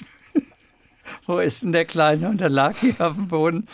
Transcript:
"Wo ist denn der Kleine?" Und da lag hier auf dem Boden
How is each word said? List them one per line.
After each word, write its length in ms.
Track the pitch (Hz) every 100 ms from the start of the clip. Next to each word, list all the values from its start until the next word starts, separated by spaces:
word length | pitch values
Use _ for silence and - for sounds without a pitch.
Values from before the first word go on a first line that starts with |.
| - _ _ 302 - _ _ _ _ _ - - -
"Wo 120 | 175
ist 260 | 180 -
denn 80 | 196
der 120 | 165
Kleine?" 460 | 165 170 151 156 175
Und 100 | 202
da 60 | 175
lag 300 | 139 139 -
hier 160 | 247 -
auf 160 | 170
dem 140 | 160 190
Boden 380 | 160 160 170 -